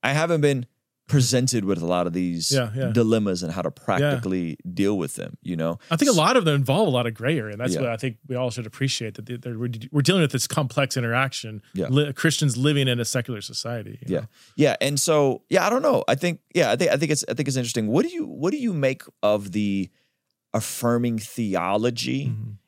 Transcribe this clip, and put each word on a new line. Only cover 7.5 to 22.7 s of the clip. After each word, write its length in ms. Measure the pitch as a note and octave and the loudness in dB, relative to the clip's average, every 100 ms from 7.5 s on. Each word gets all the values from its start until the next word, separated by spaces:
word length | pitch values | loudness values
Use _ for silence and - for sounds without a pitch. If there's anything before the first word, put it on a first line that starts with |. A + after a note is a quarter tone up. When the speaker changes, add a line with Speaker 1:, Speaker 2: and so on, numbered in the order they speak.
Speaker 2:
and 80 | G#2 | -6
that's 140 | B2 | -4
Speaker 1:
Yeah. 80 | D3 | -2
Speaker 2:
what 80 | B2+ | -2
I 60 | A2+ | -4
think 200 | C3+ A2 - | -6 -8 -8
we 80 | |
all 160 | B2 B2+ | -4 -4
should 160 | A2+ A2 | -6 -10
appreciate, 480 | - C3+ - A2+ | -4 -2 -2 -6
that 120 | G2+ A2 | -10 -12
they, 100 | B2 | -12
they're, 200 | B2+ A2+ | -8 -6
we're 120 | A#2+ | -6
de-, 200 | A2+ - | -6 -2
we're 100 | D3 | 2
dealing 200 | C#3 F#3+ | 4 6
with 100 | D3 | 4
this 160 | C3 - | 2 -2
complex 480 | - C#3 - C#3 - | -2 0 0 -2 -2
interaction, 680 | A#2 A#2+ C3+ - A2+ G#2+ _ | 0 0 0 -4 -10 -14 _
Speaker 1:
Yeah. 120 | - F2+ | -6 0
Speaker 2:
li-, 220 | C3 D3 | 2 2
Christians 440 | C3 E3 D3 D3 A#2+ | 2 0 2 0 2
living 320 | C#3+ C#3+ C3 | 2 2 2
in 100 | A#2+ | 0
a 60 | |
secular 360 | A#2 B2+ A#2+ A2+ | -2 -4 -4 -8
society, 580 | - - A#2 A#2 G2+ G#2 | -8 -8 -8 -8 -10 -14
you 100 | - | -4
Speaker 1:
Yeah. 60 | F2 | -4
Speaker 2:
know? 40 | A2 _ - - | -4 _ -16 2
Speaker 1:
Yeah, 200 | C#3 - | 2 2
and 180 | C3+ C#3+ | 0 0
so, 440 | - D#3 D3 A#2+ _ | 2 4 4 0 _
yeah, 160 | F3+ | 2
I 60 | F3+ | 2
don't 120 | A#3+ | 2
know. 200 | D4 F#3 - | 2 2 2
I 80 | C#3 | 0
think, 240 | F3+ E3 _ | 0 -4 _
yeah, 200 | F3 C3+ | 0 2
I 40 | B2 | 4
think, 140 | - | 2
I 60 | C#3 | 2
think 160 | D#3 | 2
it's, 120 | D3 - | -2 -2
I 60 | |
think 120 | - C#3+ | -4 -2
it's 100 | C3 | -2
interesting. 300 | A#2 - G#2+ | -2 -2 0
What 180 | C3 | 2
do 40 | D#4+ | 0
you, 140 | F4 - | -4 -8
what 240 | - D#3+ | -4 -4
do 60 | D4 | -2
you 140 | A#3+ | -2
make 280 | E3+ C3+ C3 - _ | 0 0 -2 -12 _
of 300 | G#2 G#2 G2+ | 0 0 0
the 360 | G2 G#2 G2 F2+ _ _ _ _ _ _ | -2 0 0 -4 _ _ _ _ _ _
affirming 640 | A2+ - - A#2+ A#2+ A#2+ A2+ | -6 -4 -2 0 2 2 -2
theology? 1080 | G2+ - A2 F2+ F2+ G#2 A#2 A#2 B2 C3 C#3 | -4 -4 0 0 0 0 0 -2 -4 -4 -4
Speaker 2:
Mm-hmm. 240 | G#2+ A2 G#2 _ | -6 -8 -12 _